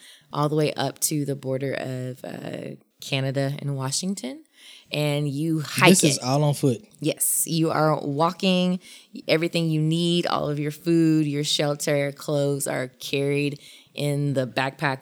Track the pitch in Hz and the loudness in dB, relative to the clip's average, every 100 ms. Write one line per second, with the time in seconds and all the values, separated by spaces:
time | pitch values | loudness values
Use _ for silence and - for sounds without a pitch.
0 | - - _ - 147 156 151 - 135 - | -20 -20 _ -2 0 2 0 0 -4 -2
1 | - 151 143 139 135 131 139 - - 127 | -2 -2 -4 -4 -4 -4 -4 -4 -6 -6
2 | 127 131 - - - - - - _ - | -8 -10 -12 -10 -10 -10 -12 -14 _ -18
3 | - 139 135 135 139 143 143 139 131 - | -6 -2 -2 0 -2 -2 -6 -4 -4 -4
4 | 180 196 247 294 311 _ - - - 147 | -4 -6 -8 -12 -16 _ -20 -20 -8 -2
5 | 147 143 147 135 160 160 135 - 185 185 | 0 0 -2 -2 -2 -2 -2 6 8 8
6 | 156 - 123 143 151 143 143 110 - - | 6 2 0 2 2 2 2 0 -4 -8
7 | 147 - - - - 165 160 151 156 151 | -4 -2 -2 -2 -2 0 2 2 2 2
8 | - 143 165 180 190 180 180 180 - - | 0 0 0 0 2 2 2 0 -6 -20
9 | - - - 156 170 170 165 156 156 165 | -20 -10 0 2 2 0 0 2 2 2
10 | 175 175 - - 147 147 147 147 165 170 | 2 2 0 -2 -2 -2 -4 -4 0 4
11 | 160 156 151 143 151 - 147 147 - 143 | 4 4 2 0 -2 0 0 -2 0 0
12 | 143 139 - 147 143 143 - 139 127 - | 0 -6 -4 0 0 0 -2 -4 -6 -10
13 | - 139 139 143 143 143 - - _ - | -6 -2 0 0 0 -4 -14 -20 _ -6
14 | 147 143 143 135 127 123 135 - 147 131 | -2 0 0 0 -2 -2 -4 -2 -4 -4